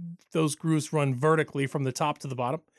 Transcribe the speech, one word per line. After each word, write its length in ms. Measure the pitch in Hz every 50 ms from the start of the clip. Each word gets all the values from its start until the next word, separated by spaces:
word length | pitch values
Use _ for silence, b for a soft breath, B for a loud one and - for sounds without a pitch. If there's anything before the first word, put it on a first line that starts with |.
| 170 170 170 - _ _
those 240 | - 160 160 147 147
grooves 360 | - - 160 160 151 143 -
run 220 | 160 151 147 139 131
vertically 540 | 123 147 156 160 156 147 - - 139 139
from 160 | 135 - 147 135
the 80 | 131
top 260 | - - 156 147 151 -
to 80 | -
the 80 | 139 127
bottom. 260 | 120 123 123 143 170 _ _ b